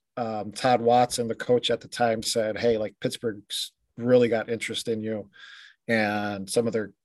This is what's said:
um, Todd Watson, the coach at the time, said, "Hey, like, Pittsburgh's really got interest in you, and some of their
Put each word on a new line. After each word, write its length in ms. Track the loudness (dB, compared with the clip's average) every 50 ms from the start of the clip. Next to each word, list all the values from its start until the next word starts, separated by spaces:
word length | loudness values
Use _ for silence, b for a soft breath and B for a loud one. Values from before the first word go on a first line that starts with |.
| _ _ -8
um, 360 | -6 -6 -4 -4 -6 -6 -8 -6
Todd 280 | 0 2 4 4 4
Watson, 460 | 6 6 6 6 6 4 2 -2 -4
the 80 | -4 -4
coach 360 | -4 0 2 2 2 2 0
at 100 | -2 -2
the 80 | -4 -6
time, 340 | -4 0 0 0 0 0 -2
said, 340 | -4 -2 -2 -2 -2 -2
"Hey, 220 | 0 2 2 2 2
like, 160 | 0 -4 -6 -4
Pittsburgh's 720 | -6 -6 -6 -4 -6 -6 -6 -8 -12 -12 -10 -10 -10 -10 _ _ _ _ _
really 320 | -6 0 4 6 6 6 4
got 200 | 2 0 -2 -2
interest 380 | -6 -6 -6 -8 -8 -6 -4
in 160 | -4 -4 -4 -4
you, 260 | -6 -6 -6 -8 -12 B B B B B B B B B B _ -2
and 600 | 0 0 0 0 -2 -2 -4 -4 -6 -6 -8 -4
some 180 | -2 0 0 0
of 40 | 0
their 200 | -4 -4 -6 -10 _ _